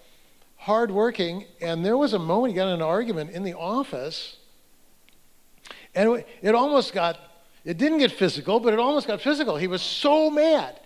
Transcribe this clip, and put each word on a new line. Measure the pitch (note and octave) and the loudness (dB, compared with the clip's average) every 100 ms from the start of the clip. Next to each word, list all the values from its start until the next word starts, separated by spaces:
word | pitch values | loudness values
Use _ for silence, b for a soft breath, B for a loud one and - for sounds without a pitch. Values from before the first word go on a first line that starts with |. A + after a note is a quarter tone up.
| b b b b b _ | b b b b b _
hardworking, | - A3 A#3 F#3+ A#3 A#3 F3 F3+ - - | 0 2 2 2 0 0 -4 -6 -12 -8
and | E3+ E3 | -6 -2
there | F#3 B3 | 0 2
was | C#4+ | 2
a | G#3 | 0
moment | D#3+ G3 B3+ | 0 0 0
he | |
got | F3+ F#3+ | 0 -2
in | |
an | F3 | 0
argument | D#3+ F#3 A#3 E3+ D3+ | 0 0 -2 -4 -6
in | F3 | -8
the | G3 | -8
office, | - E3+ A#3 C#4+ C3+ C#3 - - - _ _ _ _ _ _ _ _ _ _ _ - B B B | -6 -4 -4 -4 -8 -8 -10 -12 -18 _ _ _ _ _ _ _ _ _ _ _ -20 B B B
and | F3+ G#3+ A#3 | 0 2 2
it, | - B | -4 B
it | G3 | 2
almost | A#3 C#4 C#4+ - | 2 4 2 0
got, | G3 E3+ E3+ - _ b b | 0 -2 -2 -12 _ b b
it | D#3 E3+ | -10 -2
didn't | C#4+ D#4+ | 0 2
get | C4 | 2
physical, | - F3+ C#3+ D3 A3 | 2 0 0 -2 0
but | A#3 | 2
it | G#3+ | 2
almost | B3 D4 - | 2 0 -2
got | - | -2
physical. | C4 D4 B3+ D3+ | -2 -2 -2 -2
He | F#3 | -4
was | F3+ | -4
so | - - C#4+ D4+ D#4 | -6 -2 2 4 4
mad, | D4+ D#4+ D4+ C3 - | 4 4 4 0 -10